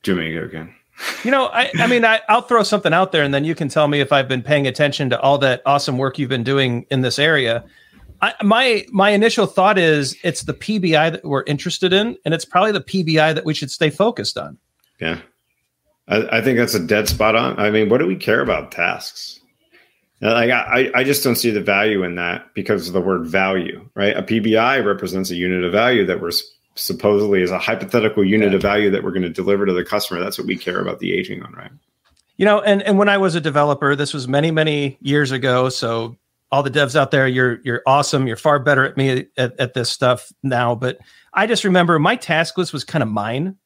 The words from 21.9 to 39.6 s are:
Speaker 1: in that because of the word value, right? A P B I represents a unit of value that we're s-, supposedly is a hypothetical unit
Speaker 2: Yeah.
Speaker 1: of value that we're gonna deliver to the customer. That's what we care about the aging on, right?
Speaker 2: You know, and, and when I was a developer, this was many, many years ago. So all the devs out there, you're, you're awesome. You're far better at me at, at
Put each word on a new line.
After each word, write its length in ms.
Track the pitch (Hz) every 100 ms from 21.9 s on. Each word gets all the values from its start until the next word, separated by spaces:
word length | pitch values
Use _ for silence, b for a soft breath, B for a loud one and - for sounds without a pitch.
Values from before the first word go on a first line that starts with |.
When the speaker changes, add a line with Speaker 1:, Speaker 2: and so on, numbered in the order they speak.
| 104
Speaker 1:
in 100 | 90
that 400 | 87 87 87 -
because 320 | - 95 104 85
of 80 |
the 80 | 90
word 240 | 90 92 82
value, 640 | 92 95 95 85 - - -
right? 200 | 101 -
A 60 |
P 180 | - 113
B 160 | 107 110
I 220 | 120 135
represents 540 | 104 98 92 92 95
a 40 | 87
unit 280 | 90 90
of 80 | 90
value 340 | 98 120 123 92
that 160 | 87
we're 60 | 85
s-, 160 | 85 - _ _ -
supposedly 680 | - 95 104 104 104 98
is 80 | 90
a 80 | 90
hypothetical 680 | 98 110 98 120 107 107
unit 280 | 95 107 104
Speaker 2:
Yeah. 40 | 95
Speaker 1:
of 40 |
value 300 | 98 104 104
that 120 | 98
we're 100 | 95
gonna 160 | 92 90
deliver 360 | 82 92 101 98
to 80 |
the 100 | 90
customer. 360 | 87 104 - 87
That's 180 | 92 -
what 80 | 90
we 100 | -
care 240 | - 92
about 200 | 92 85
the 120 | 92
aging 300 | 90 - 101
on, 120 | -
right? 180 | - - - _ _ _ _ _ _
Speaker 2:
You 80 | 196
know, 160 | 208
and, 220 | 202 202
and 160 | 196 196
when 100 | 202
I 80 | 202
was 160 | 190
a 80 | 165
developer, 540 | 151 143 147 143 139 143
this 180 | 147
was 140 | 151 123
many, 240 | 139 160
many 480 | 156 156 147 143 127
years 300 | 135 147 139
ago. 380 | 135 131 127 127
So 460 | 127 120 113 113 120 _ _ _
all 100 | 135
the 80 | 139
devs 260 | 135 139 147
out 140 | 135
there, 180 | 143 135
you're, 320 | 127 127 117
you're 180 | 127 120 -
awesome. 400 | 139 143 143 131
You're 100 | 110
far 220 | 156 147
better 260 | 131 135 135
at 120 | -
me 300 | 135 127 - -
at, 220 | 123
at 140 | -